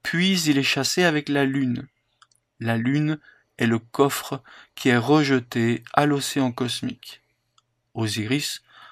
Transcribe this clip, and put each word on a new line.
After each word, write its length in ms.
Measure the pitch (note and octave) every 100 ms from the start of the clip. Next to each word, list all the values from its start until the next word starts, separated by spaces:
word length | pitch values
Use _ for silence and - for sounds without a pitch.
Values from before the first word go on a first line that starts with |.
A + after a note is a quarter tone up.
puis 360 | - E3+ F#3 F#3
il 140 | D#3 C#3
est 60 |
chassé 400 | C3 C#3+ C3 -
avec 240 | F3+ D3+ C#3+
la 180 | C#3+ C#3
lune. 420 | C#3 C3 A#2+ C3 _ _ _ _ _ _ -
La 180 | A2+ A2+
lune 420 | B2 C#3+ D3+ D#3 - _ _ -
est 100 | A#2
le 120 | A2+
coffre 600 | - - C#3 - - C#3 - - -
qui 160 | - C3
est 80 | A#2+
rejeté 840 | A#2 D3+ C#3+ C3 B2 A#2+ A#2 A#2 -
à 120 | - D3
l'océan 460 | C#3+ - C#3+ B2+
cosmique. 720 | A#2+ B2 - A#2+ - - - _ _ _ _ _ _ _
Osiris 680 | A#2+ A2 G#2 G#2+ C#3 - - _ - -